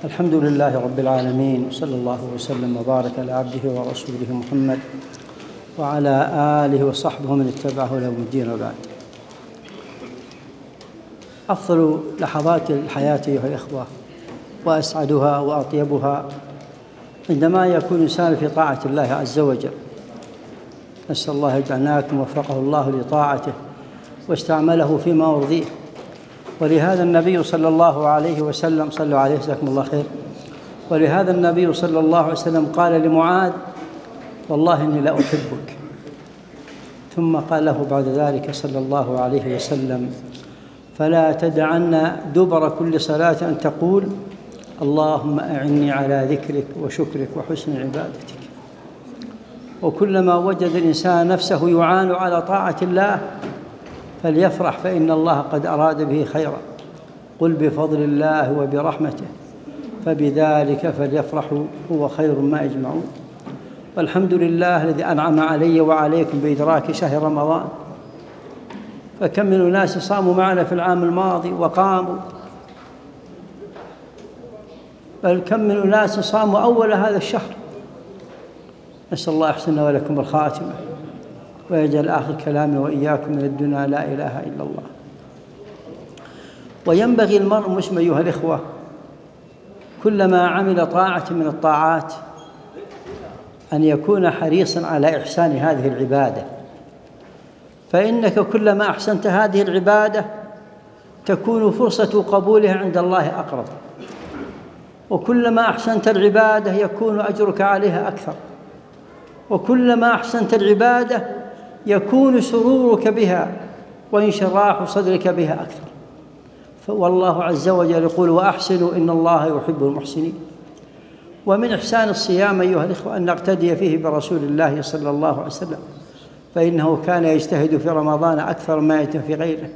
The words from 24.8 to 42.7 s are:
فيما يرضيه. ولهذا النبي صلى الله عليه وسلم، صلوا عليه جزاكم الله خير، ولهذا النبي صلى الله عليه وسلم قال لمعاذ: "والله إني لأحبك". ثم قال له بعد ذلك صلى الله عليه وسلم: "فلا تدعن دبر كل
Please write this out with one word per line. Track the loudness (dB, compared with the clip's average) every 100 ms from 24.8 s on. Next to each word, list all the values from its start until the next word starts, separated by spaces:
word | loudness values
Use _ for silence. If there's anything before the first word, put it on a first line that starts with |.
| 2 2
فيما | 2 2
يرضيه. | 4 2 2 0 -2 -10 -18 -18 -18 -20 -20 -20 -18 -4
ولهذا | 2 4 4 2
النبي | 4 4 4 2
صلى | 0 2 2
الله | 6 4 4 2
عليه | 2 2 -2
وسلم، | -2 -2 0 0 -2
صلوا | -4 0 2
عليه | 4 2
جزاكم | -2 -4 -2
الله | -2
خير، | 0 -2 -4 -10 -14 -16 -18 -18 -18 -18 -2
ولهذا | 2 4 4 2
النبي | 2 2 4 2
صلى | 0 0 2
الله | 4 4
عليه | 2
وسلم | 0 0 0 0
قال | 2 2
لمعاذ: | 4 4 4 4 4 2 -2 -12 -14 -16 -16 -18 -18 -18 -18 -4
"والله | 0 2 2
إني | 2 0
لأحبك". | 0 0 0 -2 -4 -10 -12 -16 -16 -18 -18 -20 -20 -20 -20 -20 -20 -20 -20 -20 -10 -2
ثم | 0 0
قال | 0 0
له | 2 0 0
بعد | 0 0
ذلك | 0 0 0 -4
صلى | -8 -6 -4
الله | -2 -2 0 -2
عليه | 0 0 -2 -4
وسلم: | -2 -4 -2 -4 -6 -10 -16 -18 -20 -20 -20 -20 -20 -2
"فلا | 2 4 4
تدعن | 2 0 2 2 2 2 2 2 -2 -2
دبر | 2 4 4
كل | 2